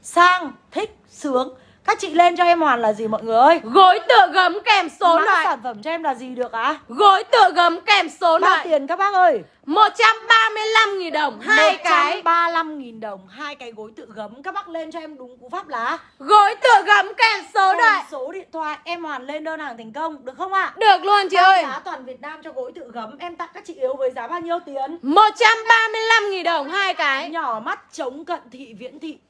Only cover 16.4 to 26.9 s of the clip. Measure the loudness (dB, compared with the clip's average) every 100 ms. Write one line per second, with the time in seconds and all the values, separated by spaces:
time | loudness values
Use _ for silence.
16.4 | 4 0 2 2 4 2 2 0 0 0
17.4 | -4 0 0 2 2 2 -4 -12 -12 -12
18.4 | -14 -10 -10 -10 -12 -10 -10 -12 -10 -12
19.4 | -10 -10 -12 -14 -16 -8 -8 -10 -18 -12
20.4 | -4 -4 -4 0 2 2 2 2 2 4
21.4 | 6 4 0 -8 -12 -14 -16 -18 -18 -16
22.4 | -14 -12 -12 -14 -16 -14 -14 -14 -16 -14
23.4 | -14 -14 -20 -6 -6 -2 -6 -6 -10 -8
24.4 | -6 -6 -6 -10 -10 -8 2 4 4 4
25.4 | 2 2 2 2 2 -4 0 2 0 -4
26.4 | -4 -4 -4 -4 -4